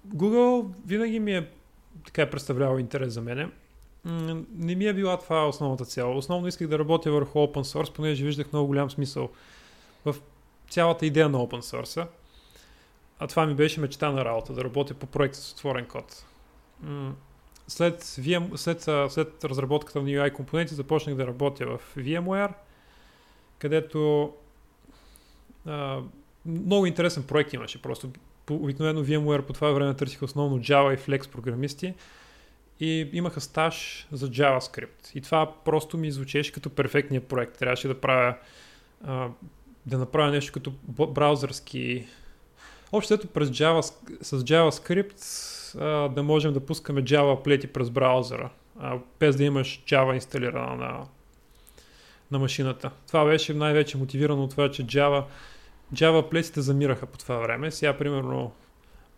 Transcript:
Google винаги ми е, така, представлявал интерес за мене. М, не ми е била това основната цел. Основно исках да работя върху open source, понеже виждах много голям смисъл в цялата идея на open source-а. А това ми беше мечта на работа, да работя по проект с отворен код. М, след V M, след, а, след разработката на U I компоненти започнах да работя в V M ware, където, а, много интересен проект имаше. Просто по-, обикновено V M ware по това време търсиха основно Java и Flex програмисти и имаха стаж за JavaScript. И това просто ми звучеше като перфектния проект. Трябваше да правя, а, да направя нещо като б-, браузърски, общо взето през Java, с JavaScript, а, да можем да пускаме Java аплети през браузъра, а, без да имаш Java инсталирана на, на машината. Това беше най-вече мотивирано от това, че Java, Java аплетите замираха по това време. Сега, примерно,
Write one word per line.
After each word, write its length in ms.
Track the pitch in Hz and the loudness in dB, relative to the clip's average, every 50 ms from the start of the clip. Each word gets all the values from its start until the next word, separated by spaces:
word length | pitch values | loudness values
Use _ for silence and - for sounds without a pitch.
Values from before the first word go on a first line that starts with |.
| - | -14
Google 580 | 196 - 151 180 214 220 240 240 247 247 247 220 190 180 - - | -10 -2 0 2 4 4 6 6 6 4 2 0 -4 -10 -14 -6
винаги 340 | 165 190 214 233 226 220 226 | -4 -2 -2 0 -2 -2 -2
ми 160 | 214 208 190 | -2 0 -2
е, 120 | 180 160 - - - _ - - - - - - - - | -2 -4 -6 -12 -20 _ -20 -20 -20 -20 -20 -20 -20 -20
така, 240 | - - - 151 139 | -8 0 0 0 0
представлявал 500 | - 139 - - 135 123 139 135 131 131 | 0 -8 -4 -4 0 0 2 2 2 0
интерес 340 | 123 113 - 139 131 123 113 | -2 -4 -4 -4 -4 -4 -6
за 80 | 117 | -6
мене. 280 | 113 117 123 131 156 - - - - _ _ - - - - - _ | -6 -6 -6 -6 -6 -8 -10 -18 -20 _ _ -20 -20 -20 -20 -14 _
М, 360 | 170 165 165 160 160 165 160 - - 226 | -8 -6 -6 -4 -6 -6 -8 -10 -12 -10
не 180 | 165 170 165 180 | -6 -4 -2 -2
ми 100 | 185 202 | 0 0
е 80 | 214 202 | 0 0
била 260 | 196 196 185 180 175 | 0 0 0 0 -2
това 280 | - - 160 160 156 | -2 0 2 2 2
основната 380 | 147 139 - 151 139 131 127 127 | 2 0 0 -2 -2 -2 -4 -6
цел. 320 | - - 135 123 123 127 | -8 -4 -2 -2 -2 -2
Основно 300 | 139 131 - 180 180 175 | -2 -2 -2 -4 -2 -2
исках 200 | 180 175 - 170 | -4 -4 -4 -2
да 120 | 151 151 151 | -2 0 0
работя 320 | 156 151 165 160 160 156 | 2 2 2 2 2 2
върху 280 | 147 147 135 135 - 151 | 2 2 0 2 2 2
open 240 | 147 143 147 147 131 - - | 2 2 2 -6 -6 -4 -4
source, 200 | 151 156 147 - | -4 -4 -4 -4
понеже 320 | - 151 156 151 131 139 | -4 -2 -2 -2 0 -2
виждах 280 | 147 147 143 143 143 - | -2 -2 -4 -6 -4 0
много 140 | 147 143 | 0 0
голям 240 | 139 139 139 143 131 | 2 2 0 0 -2
смисъл 380 | 135 147 143 135 - 139 127 123 - - - - - - - - - - - - _ _ _ | -2 -4 -4 -4 -4 -6 -6 -6 -8 -16 -20 -20 -20 -20 -20 -20 -20 -20 -20 -20 _ _ _
в 100 | 151 139 - - - _ _ _ _ _ _ - - | -4 -4 -4 -10 -20 _ _ _ _ _ _ -20 -4
цялата 360 | - 175 170 170 165 165 160 | 0 2 4 4 2 2 0
идея 240 | 156 139 156 156 151 | 2 4 4 4 6
на 80 | 139 | 4
open 240 | 127 120 120 - 120 | 0 -2 -2 -6 -10
source-а. 460 | 120 - - 123 117 - - 160 170 165 - _ - _ - - _ - - - - _ - _ _ _ _ _ _ _ _ - | -10 -10 -10 -10 -10 -8 -8 -8 -8 -8 -12 _ -20 _ -20 -20 _ -20 -20 -20 -20 _ -20 _ _ _ _ _ _ _ _ -10
А 80 | 156 | -10
това 180 | 139 - 170 160 | -2 0 2 2
ми 100 | 151 143 | 2 4
беше 260 | 135 151 156 156 160 | 2 2 2 2 -2
мечта 300 | 151 135 - - 160 147 | -4 -6 -4 -4 -2 -2
на 140 | 139 135 127 | 0 0 -2
работа, 280 | 117 117 113 - - 131 | 0 -2 -4 -4 -6 -8
да 100 | 123 127 | -6 -6
работя 300 | 127 113 143 139 139 139 | -4 -2 -2 -2 -2 -6
по 120 | - - | -12 -12
проект 300 | 131 - 147 143 135 135 | -6 0 0 0 0 0
с 160 | - - - | -8 -16 -16
отворен 340 | - - - 139 127 123 120 | -16 -8 -6 -4 -4 -4 -6
код. 400 | - - 127 - - - - - - _ _ - _ _ - _ _ _ - | -8 -12 -12 -12 -12 -20 -20 -20 -20 _ _ -20 _ _ -20 _ _ _ -16
М, 340 | - 151 143 143 139 135 139 139 - - - _ _ - - - _ | -12 -12 -10 -8 -8 -10 -10 -12 -16 -20 -20 _ _ -20 -20 -20 _
след 360 | - - - 170 175 170 175 - | -16 -2 0 0 0 0 -2 -12
V 360 | - - - 127 151 180 175 | -14 -10 -6 -2 0 0 0
M, 160 | 170 190 - | -2 -4 -6
след, 320 | 147 - 170 170 165 - | -6 -4 -4 -4 -4 -2
а, 220 | 160 151 143 143 135 | 0 0 2 0 0
след 340 | - 160 160 156 - - - | 0 -2 -4 -4 -6 -10 -8
разработката 580 | 139 131 135 135 131 147 147 147 - - 147 | -4 -4 -4 -2 0 -2 -2 -2 -4 -6 -4
на 80 | 139 139 | -4 -2
U 200 | 143 143 143 143 | 0 0 0 0
I 40 | 143 | -2
компоненти 420 | - 135 - - 165 170 - 160 | -4 -10 -4 -2 -2 -2 -2 -6
започнах 400 | 143 135 139 156 151 151 156 143 | -8 -2 0 0 0 0 -2 -4
да 120 | 131 131 | -4 -4
работя 380 | 127 120 123 139 143 139 - 127 | -4 -2 -2 -2 -2 -2 -4 -6
в 160 | 120 120 120 - - - | -6 -6 -8 -10 -12 -12
V 220 | 143 123 131 160 170 | -8 -4 -4 -2 -2
M 40 | 175 | -2
ware, 300 | 185 190 196 202 202 190 - - _ - _ _ _ _ - - - _ _ _ _ _ _ _ _ _ _ | -2 0 0 -2 -2 -4 -10 -20 _ -20 _ _ _ _ -20 -20 -20 _ _ _ _ _ _ _ _ _ _
където, 720 | - 143 156 160 156 151 - 156 151 151 147 147 147 147 - - - _ _ _ - _ _ _ _ - - - - - - - _ _ - _ - - - - - | -4 0 0 0 0 -2 -2 0 2 4 4 2 2 0 -6 -16 -20 _ _ _ -20 _ _ _ _ -20 -20 -20 -20 -20 -20 -20 _ _ -20 _ -20 -20 -20 -16 -10
а, 340 | 160 151 147 143 135 135 135 127 - - - - _ _ _ _ | -8 -6 -6 -6 -6 -6 -6 -8 -12 -16 -20 -20 _ _ _ _
много 400 | 165 165 165 - 175 202 202 190 | -6 -6 -4 0 2 4 4 4
интересен 380 | 180 - - 170 175 170 147 131 | 4 2 2 2 2 0 -2 -6
проект 300 | - 139 151 143 147 - | 0 2 2 2 2 -4
имаше. 280 | 120 117 - - - | -10 -8 -10 -12 -10
Просто 280 | - 131 127 - - 127 131 - _ - - _ _ | -8 -8 -8 -8 -10 -14 -14 -16 _ -20 -20 _ _
по-, 100 | - 147 | -4 -4
обикновено 500 | 151 147 139 135 139 156 156 156 156 143 | -2 -2 -4 -2 0 0 0 0 0 0
V 120 | 135 151 | 2 2
M 60 | 151 151 | 2 2
ware 180 | 147 147 143 | 2 2 2
по 120 | 139 139 135 | 0 -4 -4
това 180 | - 151 147 | 0 2 2
време 220 | 143 139 143 139 135 | 4 4 2 0 0
търсиха 320 | 139 143 131 - - 143 | -2 -4 -6 -4 -8 -8
основно 340 | 131 - 143 143 143 135 127 | -6 -2 -2 0 0 0 -2
Java 340 | 113 120 143 139 139 139 135 | 2 6 6 6 6 6 2
и 40 | |
Flex 320 | 131 - - 135 135 135 - | 0 -2 -2 -2 -2 -4 -8
програмисти 640 | - 120 113 127 117 123 139 143 143 - 180 180 180 - - - - - - - - - - _ _ _ _ _ _ _ | -14 -8 -6 -6 -4 -4 -6 -6 -6 -8 -8 -8 -8 -10 -18 -20 -20 -20 -20 -20 -20 -20 -20 _ _ _ _ _ _ _
и 300 | 156 160 160 160 156 139 - | -2 -2 0 -2 -2 -4 -4
имаха 280 | 170 175 170 - 143 | -4 -4 -4 -4 -6
стаж 640 | - - - 156 160 165 160 - - - - - - - | -10 -4 0 0 0 2 0 -4 -12 -12 -12 -14 -14 -12
за 180 | 151 127 135 131 | -8 -6 -6 -4
JavaScript. 880 | 117 123 147 139 135 127 - - - - 113 - - - - - - | 0 4 4 4 4 4 0 -4 -10 -12 -12 -12 -14 -20 -20 -12 -12
И 60 | 143 | -12
това 320 | 135 - 165 160 156 156 - - - | -2 2 4 4 4 2 -2 -4 0
просто 320 | 165 156 156 151 - - | 2 2 2 0 -2 -4
ми 140 | 165 160 151 | -4 -4 -4
звучеше 400 | 139 135 135 135 - 143 143 - | -4 -6 -8 -2 0 -2 -2 -2
като 180 | - - - 143 | -8 -10 -10 -6
перфектния 520 | - - 135 120 - 147 143 - 139 127 | -2 -2 -2 2 2 0 2 2 -2 -2
проект. 360 | 123 - 131 123 120 117 - | -2 -2 -2 -2 -2 -2 -4
Трябваше 300 | - 131 127 127 123 - | -2 0 0 0 0 -2
да 140 | 135 131 131 | -4 -4 -2
правя, 340 | - 131 131 127 123 123 120 - - - - - - - - - _ _ _ _ - | 2 2 4 4 4 2 0 -4 -12 -20 -20 -20 -20 -20 -20 -20 _ _ _ _ -10
а, 240 | 143 131 127 127 120 120 _ - 165 - - - - - _ _ | -6 -6 -6 -6 -8 -10 _ -20 -20 -20 -20 -20 -20 -20 _ _
да 120 | 123 135 | -4 -2
направя 340 | 127 127 127 - 151 151 143 | -2 -2 0 2 2 2 4
нещо 220 | 143 143 139 - - | 2 0 -2 -4 -10
като 200 | 139 135 143 131 - - | -8 -8 -8 -12 -10 -14
б-, 240 | - 120 - 151 | -12 -2 -2 -2
браузърски, 1000 | 156 135 143 147 147 151 131 135 131 - - - - - 127 123 123 123 123 113 - - - - - - _ - _ _ _ - - - - - - | 0 2 2 4 4 4 2 0 -6 -8 -12 -14 -10 -8 -6 -4 -4 -6 -6 -8 -12 -20 -20 -20 -20 -20 _ -20 _ _ _ -20 -20 -20 -20 -10 -2
общо 220 | - 214 - - 214 | -2 -2 2 2 0
взето 140 | 208 208 | 0 0
през 220 | - - 165 151 135 | -4 -2 0 0 0
Java, 320 | 123 120 151 160 165 160 139 - - - - - - - | 0 2 4 4 4 4 2 -2 -8 -14 -18 -18 -16 -14
с 220 | - - 143 131 123 | -8 -6 -4 -4 2
JavaScript, 800 | 123 156 165 165 156 143 - - - 175 196 196 202 - - - - - - - - - - - - - - | 4 6 6 6 6 2 0 -4 -2 0 0 0 -2 -8 -16 -14 -12 -10 -10 -10 -12 -14 -14 -16 -14 -8 -4
а, 300 | 147 151 151 147 147 139 | -2 0 0 0 0 0
да 140 | 127 143 143 | 0 0 2
можем 300 | 147 156 156 147 156 139 | 4 4 4 4 4 0
да 120 | 135 135 | 0 -2
пускаме 380 | - 160 - - - 143 139 131 | -4 -8 -6 -4 -2 0 0 4
Java 360 | 120 147 147 143 143 135 135 | 6 6 6 8 6 4 4
аплети 280 | - 147 143 131 - | 4 4 4 4 2
през 220 | - - 131 123 117 | -4 -4 -4 -4 0
браузъра, 600 | 120 131 127 127 127 127 120 120 123 - 127 123 - _ _ _ _ 226 | 2 4 6 6 6 4 2 0 -6 -8 -8 -10 -12 _ _ _ _ -10
а, 180 | - 131 127 123 123 - - _ | -6 -6 -6 -6 -8 -14 0 _
без 160 | 160 147 135 | 4 4 6
да 80 | 135 143 | 6 4
имаш 400 | 143 139 135 131 135 - - - | 4 4 2 0 -2 -6 -10 -2
Java 300 | - 151 135 131 131 131 | 4 4 6 6 4 2
инсталирана 600 | 131 131 - - 135 123 120 123 127 123 127 127 | -2 -4 -4 -4 -4 -4 -2 -4 -4 -6 -6 -6
на, 300 | 123 123 123 127 127 139 139 - - _ _ _ _ _ _ _ - _ - _ - - _ - - - - - _ _ _ | -6 -6 -8 -8 -10 -12 -16 -18 -20 _ _ _ _ _ _ _ -20 _ -20 _ -20 -20 _ -20 -20 -20 -20 -20 _ _ _
на 80 | 139 135 | -2 0
машината. 520 | 135 131 - - 135 131 127 - - 135 - - - | 0 0 0 0 -2 -2 -2 -4 -8 -10 -10 -12 -10
Това 180 | - - 160 151 | 0 2 4 6
беше 280 | 151 160 156 - - 151 | 6 4 4 2 0 -2
най-вече 440 | 147 151 151 147 151 147 147 - | 0 2 4 4 4 4 2 -2
мотивирано 460 | 135 135 135 - 135 147 147 147 139 135 | -4 -4 -2 0 0 2 2 2 0 0
от 80 | 135 | -2
това, 200 | 135 - 143 135 | 0 0 0 0
че 140 | 139 - 127 | 0 -4 -6
Java, 380 | 113 120 143 143 143 143 139 139 139 - - - - - - - - - - - - 135 | 0 2 4 4 6 4 2 0 -4 -12 -18 -20 -20 -20 -20 -20 -20 -20 -20 -14 -10 0
Java 260 | - 160 160 160 160 | 4 6 8 8 6
аплетите 420 | 151 156 160 165 165 - - 151 | 4 4 0 0 0 0 -4 -2
замираха 440 | 135 135 139 139 143 135 127 - 135 | 0 2 2 4 4 2 2 0 -4
по 120 | - - | -14 -14
това 200 | - - - 123 | -14 -6 -4 -4
време. 340 | 117 113 113 117 120 143 160 | -2 0 -2 -2 -2 -4 -6
Сега, 260 | 151 - 156 147 139 | -4 0 2 2 2
примерно, 540 | 143 147 143 143 135 131 127 131 131 131 117 - - - _ _ _ _ - - - - _ - | 2 -2 -2 0 -2 -2 -2 -2 -4 -4 -6 -8 -16 -20 _ _ _ _ -20 -20 -20 -20 _ -20